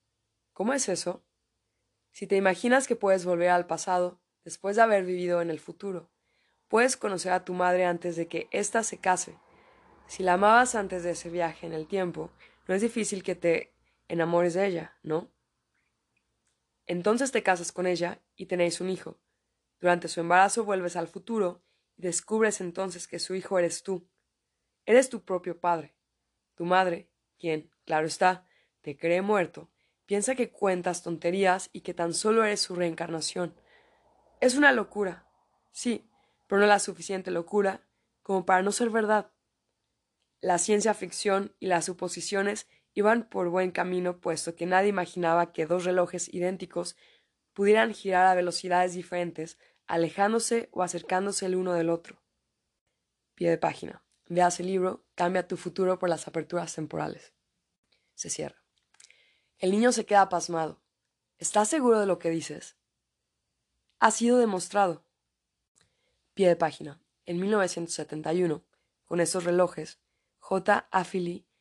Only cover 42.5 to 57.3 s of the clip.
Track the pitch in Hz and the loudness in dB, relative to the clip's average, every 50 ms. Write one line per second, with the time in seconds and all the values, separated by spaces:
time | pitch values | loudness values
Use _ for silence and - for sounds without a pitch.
42.5 | 214 220 - _ _ _ _ _ _ 214 202 214 226 240 226 - - 190 180 175 | -4 -6 -10 _ _ _ _ _ _ 2 4 4 4 4 2 -2 -4 -4 -2 0
43.5 | 170 185 185 185 175 - 180 180 180 180 180 180 175 180 - 185 160 151 - 165 | 0 0 0 0 -2 -2 -4 -2 -2 -2 -2 -2 -4 -4 -4 -4 -4 -4 -6 -8
44.5 | 165 - 170 180 185 185 196 208 202 185 175 165 - 180 175 165 165 170 170 170 | -8 -6 -4 0 2 2 4 2 2 0 -4 -4 -4 -2 0 2 2 2 2 0
45.5 | - - 160 156 175 180 175 185 180 185 175 170 - 175 - - - 180 175 180 | -2 -4 -2 -2 -2 -2 0 0 0 0 0 0 -2 -6 -8 -8 -6 -4 -4 -4
46.5 | 185 175 190 - - 175 175 - - _ _ _ _ _ _ _ _ _ _ _ | -4 -6 -10 -8 -8 -8 -8 -8 -10 _ _ _ _ _ _ _ _ _ _ _
47.5 | _ - 202 202 208 220 226 226 208 - - 196 185 180 185 190 185 180 180 175 | _ 0 4 4 6 6 4 2 -2 -4 -4 0 2 4 6 6 6 4 2 0
48.5 | 170 - - 180 175 180 180 185 175 185 170 - 180 175 175 175 170 - 160 165 | -2 -6 -4 0 2 2 2 2 0 -6 -8 -6 -6 -6 -4 -6 -6 -10 -12 -12
49.5 | - _ _ _ _ _ _ - 170 170 165 160 160 - 202 208 220 233 226 - | -14 _ _ _ _ _ _ -4 -2 0 0 0 0 0 2 2 2 0 0 0
50.5 | 233 233 226 - - 175 180 175 - 170 - - 185 185 196 202 196 - 196 185 | -2 -2 -2 -4 -4 -4 -4 -4 -4 -6 -6 -2 -2 -2 -2 -2 -4 -4 -4 -2
51.5 | 180 185 185 180 180 170 165 165 170 165 - - - - _ _ _ _ _ _ | -2 -2 0 0 0 0 0 0 -2 -2 -4 -10 -20 -20 _ _ _ _ _ _
52.5 | _ _ _ _ _ _ _ _ _ _ _ _ _ _ _ _ _ - 170 170 | _ _ _ _ _ _ _ _ _ _ _ _ _ _ _ _ _ -4 0 0
53.5 | 165 160 - 160 143 - - - - - _ _ _ _ _ - 175 175 180 175 | 0 2 0 -2 -2 -4 -8 -14 -16 -18 _ _ _ _ _ -4 0 2 2 2
54.5 | 175 - 180 185 190 185 185 185 - - _ _ _ - 180 175 180 185 175 - | 2 0 -4 -4 -2 -2 -2 -2 -4 -6 _ _ _ -2 -2 0 0 -2 -2 -4
55.5 | 190 - - 180 180 - 190 180 185 180 185 180 165 156 - - - 165 151 - | -6 -8 -8 -8 -4 -2 0 0 0 0 0 0 -2 -2 -4 -6 -8 -8 -6 -6
56.5 | 175 175 170 165 - - 156 147 - 160 151 151 - - - - | -6 -6 -6 -6 -8 -10 -10 -8 -6 -6 -6 -6 -8 -12 -16 -20